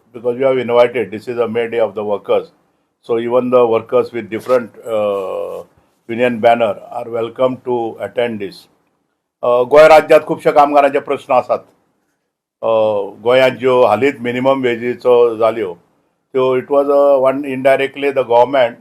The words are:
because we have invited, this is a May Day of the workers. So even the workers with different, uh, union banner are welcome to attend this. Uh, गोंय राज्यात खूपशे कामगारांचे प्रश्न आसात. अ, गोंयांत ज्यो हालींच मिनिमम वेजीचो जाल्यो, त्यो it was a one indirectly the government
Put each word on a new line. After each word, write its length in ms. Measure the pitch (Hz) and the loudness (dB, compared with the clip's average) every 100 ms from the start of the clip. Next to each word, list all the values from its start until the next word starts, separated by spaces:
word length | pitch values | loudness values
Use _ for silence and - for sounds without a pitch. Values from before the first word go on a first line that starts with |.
| _ 123 | _ -8
because 220 | 120 120 | -6 -2
we 100 | 135 | -2
have 100 | 131 | -2
invited, 460 | 117 120 120 120 98 | 0 2 2 0 -6
this 180 | 104 127 | -8 -8
is 140 | 120 | -4
a 100 | 113 | -4
May 140 | 117 117 | -4 -4
Day 120 | 117 | -2
of 100 | 110 | -2
the 100 | 101 | -4
workers. 400 | 104 101 - 104 92 _ _ _ _ _ - | -6 -6 -2 -2 -2 _ _ _ _ _ -6
So 100 | 117 | -4
even 320 | 117 123 123 | 0 -2 2
the 120 | 123 120 | 2 2
workers 360 | 113 110 123 117 | 0 0 -2 -2
with 160 | 117 101 | -6 -10
different, 380 | 107 120 127 110 - 123 | -8 -2 -2 -2 -12 -6
uh, 760 | 107 104 98 92 92 90 90 85 _ _ _ - | -4 -2 -4 -6 -8 -8 -12 -16 _ _ _ -12
union 320 | 117 123 117 | -4 -2 2
banner 340 | 117 117 110 95 - | 2 2 0 -4 -10
are 220 | 120 120 | -14 -10
welcome 400 | 117 113 117 131 | -8 -8 -2 -4
to 500 | 123 127 123 113 - | -2 -6 -4 -6 -8
attend 280 | 104 117 120 | -8 -4 -4
this. 220 | 107 98 - _ _ _ _ _ _ _ _ | -6 -10 -14 _ _ _ _ _ _ _ _
Uh, 220 | 123 123 | -2 0
गोंय 240 | 123 147 156 | 4 6 8
राज्यात 320 | 156 147 156 - | 6 6 2 2
खूपशे 260 | 165 165 | -4 0
कामगारांचे 460 | 147 143 143 139 139 | 2 4 4 2 0
प्रश्न 340 | 139 135 - | -4 -8 -2
आसात. 260 | 127 120 110 - _ _ _ _ _ _ _ _ _ | -2 0 -4 -8 _ _ _ _ _ _ _ _ _
अ, 40 | 113 113 107 104 98 104 | -2 0 0 -2 -6 -6
गोंयांत 300 | 110 127 131 | 0 2 2
ज्यो 300 | 117 127 127 | 2 0 2
हालींच 320 | 117 104 139 120 | 4 2 0 -2
मिनिमम 420 | 120 123 131 135 | -6 -2 0 0
वेजीचो 760 | 123 113 123 120 127 120 120 110 | -2 -4 -6 -4 2 4 4 2
जाल्यो, 380 | 113 113 98 85 _ _ _ _ _ | -2 -2 -6 -10 _ _ _ _ _
त्यो 240 | 135 131 127 | -2 0 -2
it 140 | 120 | 0
was 160 | 143 143 | 0 2
a 440 | 143 143 139 131 | 2 2 2 0
one 120 | 135 | -2
indirectly 640 | 143 131 135 135 135 143 139 | -6 -2 0 0 -2 -4 -4
the 140 | 139 | -2
government 500 | 117 117 123 139 120 120 | 0 2 4 2 0 -2